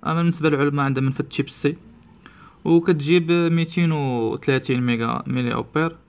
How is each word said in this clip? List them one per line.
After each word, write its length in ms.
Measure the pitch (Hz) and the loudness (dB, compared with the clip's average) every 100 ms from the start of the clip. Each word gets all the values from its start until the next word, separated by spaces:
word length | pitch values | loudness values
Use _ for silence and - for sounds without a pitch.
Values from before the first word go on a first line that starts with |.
| - | -4
اما 80 | |
بالنسبه 360 | 165 170 170 151 | 0 0 0 0
للعلماء 360 | 143 147 143 139 | 2 0 0 0
عندها 180 | 131 | 0
منفذ 200 | 135 135 | -2 -2
تيب 260 | 143 - 139 | -4 -4 -6
سي، 280 | - 143 165 - - - - - - - - 160 | -2 -4 -4 -12 -20 -20 -20 -20 -20 -20 -8 2
وكتجيب 680 | 165 170 160 143 180 165 | 2 4 0 2 2 2
ميتين 600 | 175 170 165 165 175 165 | 2 2 2 0 0 0
وثلاثين 920 | 156 135 120 113 - - 131 131 127 | 0 -2 -2 -2 -2 0 0 0 0
ميجا 420 | 123 117 117 120 - | 0 0 -2 -4 -4
ميلي 260 | 127 120 | -4 -2
اوبير 440 | 117 120 151 165 165 | -4 -4 -2 -2 -4